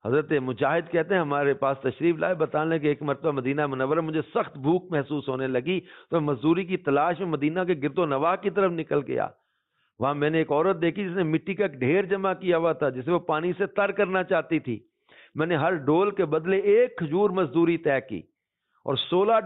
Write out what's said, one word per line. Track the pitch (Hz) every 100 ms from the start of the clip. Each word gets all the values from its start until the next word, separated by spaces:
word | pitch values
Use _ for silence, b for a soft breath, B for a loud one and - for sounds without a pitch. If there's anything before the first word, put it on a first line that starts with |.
حضرت | 107 143 151
مجاہد | 151 127 120 139 165 160
کہتے | 165 160
ہیں | 190
ہمارے | 147 143 143
پاس | 135 135 139
تشریف | 135 - 165 160
لائے، | 165
بتانے | 175 156 151 160 165
لگے | 147
ایک | 143
مرتبہ | 151 135 160
مدینہ | 139 127 143 147
منورہ | 131 131 156
مجھے | 160 156 -
سخت | 233 - 147
بھوک | 139 180 -
محسوس | 160 131 151 135
ہونے | 127 131
لگی | 127 139 185 B B B
تو | 165
مزدوری | 147 127 147 170
کی | 180 185
تلاش | 147 139 165 165
میں | 185
مدینہ | 147 147 170 180
کے | 160
گرد | 143 143
و | 165
نواح | 135 160 190
کی | 196
طرف | 208 190
نکل | 170 156 147 131
گیا۔ | 123 92 - _ _ _ _ _ -
وہاں | 127
میں | 147 147
نے | 160
ایک | 156
عورت | 147 180 180
دیکھی | 170 196
جس | 190 180
نے |
مٹی | 160 160 -
کا | 185
ایک | 196
ڈھیر | 139 127 180
جمع | 185 196 190
کیا | 185 185 165
ہوا | 165
تھا | 156 147
جسے | 127 127
وہ | 175
پانی | 170 156 175 180
سے | 196
تر | - 202
کرنا | 202 196 190
چاہتی | 185 175 156 156
تھی۔ | 131 107 _ _ b b b
میں | - 160
نے | 160
ہر | 160
ڈول | 180 135 160 202
کے | 202
بدلے | 165 156 160 190
ایک | 202 214 247 -
کھجور | 156 170 208
مزدوری | 185 160 156 170 165
طے | 165 135 -
کی | 92 - _ _ _ _ _
اور | - 135
سولہ | - 175 208 220